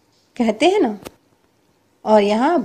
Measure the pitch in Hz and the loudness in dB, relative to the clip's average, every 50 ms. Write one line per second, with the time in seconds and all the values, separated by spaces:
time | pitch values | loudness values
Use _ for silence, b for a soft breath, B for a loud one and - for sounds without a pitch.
0 | _ _ _ _ _ _ _ - 233 220 214 220 294 349 403 427 285 220 202 196 | _ _ _ _ _ _ _ -4 -4 -4 -2 0 0 0 2 0 -2 -2 -4 -8
1 | - - _ _ _ _ _ _ _ _ _ _ _ _ _ _ _ _ _ _ | -14 -20 _ _ _ _ _ _ _ _ _ _ _ _ _ _ _ _ _ _
2 | - 214 214 214 202 208 208 226 262 311 349 294 | -2 2 2 2 2 2 0 0 0 0 0 -2